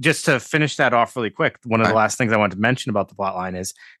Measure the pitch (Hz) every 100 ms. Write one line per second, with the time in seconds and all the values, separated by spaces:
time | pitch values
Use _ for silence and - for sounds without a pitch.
0 | 143 151 - 131 - 156 151 - 135 120
1 | 117 - 110 - 156 - 120 113 110 107
2 | 107 - 120 110 104 95 113 127 - 101
3 | 95 - 98 92 92 92 95 - - -